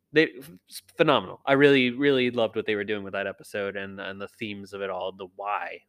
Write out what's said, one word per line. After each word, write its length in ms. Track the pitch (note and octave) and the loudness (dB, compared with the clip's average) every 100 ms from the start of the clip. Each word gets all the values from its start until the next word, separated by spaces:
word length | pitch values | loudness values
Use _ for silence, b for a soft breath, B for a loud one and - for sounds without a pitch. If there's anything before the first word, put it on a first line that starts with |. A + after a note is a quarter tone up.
| _ | _
they, 180 | D3+ D#3+ B2+ | 2 2 -2
f-, 440 | D3+ F3+ _ - _ - | -20 -20 _ -18 _ 0
phenomenal. 440 | D#3+ B2 F3+ - | 4 4 0 -8
I 80 | - | 0
really, 380 | C#3 C#3+ C#3 B2 | 6 6 6 4
really 400 | B2 C#3+ C3 B2 | 2 2 4 2
loved 260 | A#2+ A2 A2 | 2 0 0
what 80 | |
they 100 | G#2 | -2
were 100 | G#2 | -2
doing 180 | G2+ G#2 | -2 -4
with 100 | G2 | -4
that 140 | G2 G2 | -6 -6
episode 500 | - - G#2+ G2 G2 | -8 -10 -6 -6 -6
and, 240 | G2 G2 | -10 -10
and 200 | F#2+ G2 | -10 -10
the 80 | G2 | -12
themes 440 | - G#2+ G2+ G2 | -10 -10 -10 -12
of 80 | G2 | -8
it 80 | G2 | -6
all, 240 | F#2 F#2+ | -4 -6
the 140 | F#2+ F#2 G2 | -8 -16 -10
why, 440 | G2+ F#2+ F2 F2 | -6 -6 -6 -12